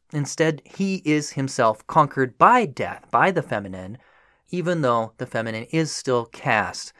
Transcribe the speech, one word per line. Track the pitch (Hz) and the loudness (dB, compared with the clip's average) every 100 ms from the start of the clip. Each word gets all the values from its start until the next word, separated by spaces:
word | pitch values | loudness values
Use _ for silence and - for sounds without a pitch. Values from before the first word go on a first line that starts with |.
| _ | _
Instead, | 151 139 - 160 151 | -6 -4 0 0 0
he | - - 196 190 | -6 -4 -2 -2
is | 151 151 147 | 0 0 0
himself | - 135 - 113 - - | -6 -4 2 2 0 0
conquered | 165 147 - 131 - | 0 2 0 -2 4
by | 180 247 | 6 6
death, | 190 127 92 85 - | 2 -4 -8 -8 -2
by | 117 170 | 2 2
the | 175 | 2
feminine, | - 110 101 92 92 120 _ _ _ _ _ | -2 -6 -6 -12 -14 -16 _ _ _ _ _
even | 180 175 170 | -4 -2 2
though | 131 117 113 - | 2 2 0 -6
the | 123 | -6
feminine | 117 113 110 120 | -4 -4 -6 -2
is | 160 156 | -2 -2
still | - - 120 117 | -4 0 0 -2
cast | - 139 110 92 - - - | -6 0 0 0 -6 -14 -18